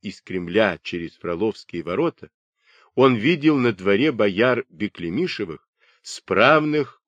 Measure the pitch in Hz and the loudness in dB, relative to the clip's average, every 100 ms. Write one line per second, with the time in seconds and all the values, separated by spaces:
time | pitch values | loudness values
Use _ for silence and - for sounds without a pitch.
0 | 101 - - 92 87 95 104 80 - 87 | -14 -14 -10 -10 -2 0 0 -2 -8 -10
1 | 82 - 87 85 110 - - 85 80 95 | -10 -10 -8 -4 -4 -4 -10 -10 -6 -4
2 | 165 - - _ _ _ _ _ _ - | -4 -6 -18 _ _ _ _ _ _ 2
3 | 131 117 123 170 151 147 120 92 95 101 | 4 4 0 2 2 2 0 0 0 2
4 | 151 113 104 92 123 123 - 87 104 - | 2 0 0 2 2 0 -4 -8 -8 -6
5 | 82 104 180 - 92 73 _ _ _ _ | -6 -4 -4 -6 -8 -10 _ _ _ _
6 | - - - 95 123 156 151 151 135 - | -18 -18 -2 4 6 6 2 -2 -4 -10